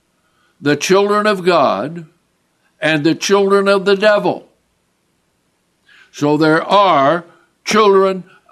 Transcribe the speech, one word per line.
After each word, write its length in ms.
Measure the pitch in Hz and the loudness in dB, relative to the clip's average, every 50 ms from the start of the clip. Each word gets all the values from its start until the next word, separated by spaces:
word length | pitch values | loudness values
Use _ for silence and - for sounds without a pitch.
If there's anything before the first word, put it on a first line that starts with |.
| _ _ _ _ _ _ _ _ _ _ _ - | _ _ _ _ _ _ _ _ _ _ _ -6
the 160 | - 143 147 | -2 -2 -2
children 500 | 147 - - 185 196 202 202 202 208 208 | -2 0 0 2 2 2 0 0 0 0
of 180 | 214 208 185 170 | -2 -2 -2 -2
God 640 | 180 175 160 131 113 98 95 113 151 170 175 160 - _ _ _ _ _ _ _ _ _ _ _ _ _ - | 0 0 2 2 0 -2 -4 -6 -8 -10 -14 -18 -20 _ _ _ _ _ _ _ _ _ _ _ _ _ -6
and 220 | 156 151 160 151 | -4 -2 -2 0
the 140 | 143 165 156 | 0 -2 -2
children 500 | - - - 196 202 196 196 196 202 196 | -2 -2 -2 0 0 2 2 0 0 2
of 180 | 202 202 196 180 | 0 0 0 0
the 120 | 202 202 | 0 0
devil." 520 | 190 208 214 208 208 185 165 131 - - _ _ _ _ _ _ _ _ _ _ _ _ _ _ _ _ _ _ _ _ _ _ _ _ _ _ _ _ _ _ _ _ _ | 2 2 2 2 2 0 -4 -6 -6 -10 _ _ _ _ _ _ _ _ _ _ _ _ _ _ _ _ _ _ _ _ _ _ _ _ _ _ _ _ _ _ _ _ _
So 240 | - - 143 147 151 | -10 -4 -2 -2 0
there 260 | 147 160 156 156 165 | 2 2 2 2 0
are 600 | - - 196 202 202 185 165 139 135 143 160 175 170 - _ _ _ _ _ _ - | 0 0 2 2 2 2 2 2 2 2 0 -2 -6 -12 _ _ _ _ _ _ -6
children 580 | - 214 214 220 196 196 190 196 190 190 185 175 _ _ _ _ _ | -2 0 2 2 4 4 2 2 0 -2 -6 -12 _ _ _ _ _